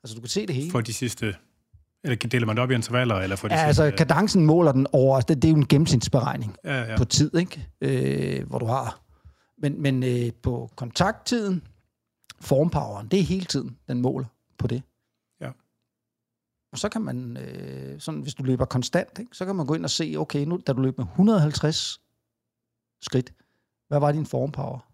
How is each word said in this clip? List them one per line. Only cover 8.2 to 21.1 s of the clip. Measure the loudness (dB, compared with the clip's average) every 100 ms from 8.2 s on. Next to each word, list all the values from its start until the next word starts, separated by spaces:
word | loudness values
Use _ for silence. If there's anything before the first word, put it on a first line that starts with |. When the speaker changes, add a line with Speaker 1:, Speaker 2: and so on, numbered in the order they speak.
| -2 -4 -6
Speaker 1:
hvor | -6
du | -2
har. | -2 -4 -10 _ _ -20 _ _ _
Men, | -4 -2
men, | -2 0
øh, | 0 0 -2 -4
på | -4 -4 -8 -12
kontakttiden, | -8 0 0 0 -4 -2 0 -2 -6 _ _ _ _ _ _ -18
formpoweren, | 0 2 2 0 -4 -10 -2
det | 0
er |
hele | 2 -2
tiden, | -2 -6 -6 -14 -8
den | -2
måler | -2 -2 -8 _ _ -6
på | -4
det. | -4 -8 _ _ _ _ _
Speaker 2:
Ja. | -16 -16 _ _ _ _ _ _ _ _ _ _ _
Speaker 1:
Og | -8
så | -6
kan | -4
man, | -6 -6 -8 -12
øh, | -12 -12 -12 -12 -12 -12
sådan, | -10 -8
hvis | -10
du | -6
løber | -2 0
konstant, | 0 -2 0 -2 -2 -12
ikke, | -16 -8
så | -6
kan | -4
man | -2
gå |
ind | -2
og | -2
se, | -4 -4 -4
okay, | -4 -4
nu, | -2 -4 -2
da |
du | 0
løb | 0 0
med |
hundrede | -4